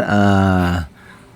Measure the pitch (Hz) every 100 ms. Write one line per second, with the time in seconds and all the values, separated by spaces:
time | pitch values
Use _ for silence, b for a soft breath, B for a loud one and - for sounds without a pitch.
0 | - 104 101 98 95 92 87 87 80 b
1 | b b b